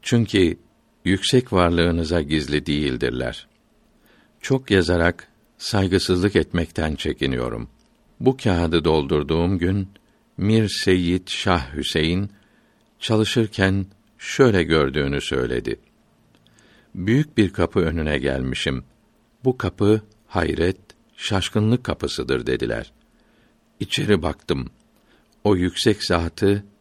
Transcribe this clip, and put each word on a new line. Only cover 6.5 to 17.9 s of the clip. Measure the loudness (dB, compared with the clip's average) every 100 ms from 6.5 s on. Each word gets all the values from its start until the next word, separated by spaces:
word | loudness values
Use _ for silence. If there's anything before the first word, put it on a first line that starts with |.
| -2 -4 -4 -4
çekiniyorum. | -4 -6 -4 -4 -2 -4 -8 -12 _ _ _ _ _
Bu | 0 0
kağıdı | 0 2 2 2
doldurduğum | 2 0 2 -2 0 0 0 0
gün | 0 -2 -4 -12 _ _ _ -4
Mir | 0 2 2
Seyyid | -2 2 2 2 -2 -2
Şah | -6 0 0 0
Hüseyin | -8 -4 -2 0 -2 -4 -10 _ _ _ _ _ _
çalışırken | -2 0 2 0 -2 0 0 0 -4 _ _ _
şöyle | -12 4 4 4
gördüğünü | 2 2 2 0 -2 -2
söyledi. | -4 -4 -2 -4 -4 -8 _ _ _ _ _ _ _ _ _ _ _
"Büyük | -8 0 0 0 2
bir | 0
kapı | 2 0 0
önüne | 0